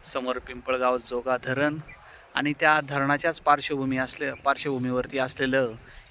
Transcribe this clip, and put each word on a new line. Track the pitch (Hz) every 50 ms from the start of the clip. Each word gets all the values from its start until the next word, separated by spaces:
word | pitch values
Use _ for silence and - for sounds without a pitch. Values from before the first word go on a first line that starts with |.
| -
समोर | - - 139 127 127 127 123
पिंपळगाव | - - 127 123 120 131 131 127 127 127 127 127
जोगा | 117 - 127 123 120 131 127 127
धरण | - 131 131 131 143 147 147 160 151 - - - - - - - - - -
आणि | - 139 147 147 -
त्या | 165 156 156 156 147 139
धरणाच्याच | 147 139 139 139 143 143 - 170 160 -
पार्श्वभूमी | - 151 147 147 135 - 156 139 135 131 131 131
असले-, | 131 127 - - 151 139 131
पार्श्वभूमीवरती | - - 139 139 - - 151 139 131 123 127 123 127 123 - - 135
असलेलं | 131 127 131 - 139 131 127 135 131 117 110 117 - - - - - -